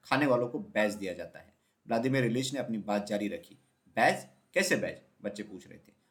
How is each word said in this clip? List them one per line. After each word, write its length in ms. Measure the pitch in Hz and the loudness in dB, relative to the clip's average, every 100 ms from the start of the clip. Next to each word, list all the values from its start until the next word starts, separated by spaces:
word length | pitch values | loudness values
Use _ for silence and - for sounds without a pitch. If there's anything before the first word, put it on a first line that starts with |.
खाने 220 | - 135 147 | 0 2 4
वालों 220 | 120 120 | 2 2
को 100 | 110 | -4
बैज 360 | 98 107 107 | -4 0 0
दिया 180 | 101 95 | 0 -6
जाता 260 | 85 87 76 | -8 -12 -14
है।" 160 | - _ _ _ - | -20 _ _ _ -2
व्लादिमीर 380 | 139 127 131 | 0 2 4
इलिच 280 | 120 120 131 | 4 2 0
ने 80 | 139 | -4
अपनी 180 | 117 110 | -4 -4
बात 280 | 95 104 104 | 0 -2 0
जारी 220 | 104 104 | -2 -2
रखी। 300 | 85 - - _ _ _ | -6 -10 -20 _ _ _
"बैज? 380 | - 135 - - _ _ | 2 2 2 -4 _ _
कैसे 220 | 180 190 135 | -2 2 0
बैज?" 480 | 87 - - _ | -2 -8 -16 _
बच्चे 180 | 104 104 | -10 -8
पूछ 260 | 104 92 - | -10 -14 -18
रहे 100 | - | -20
थे। 140 | - _ _ | -20 _ _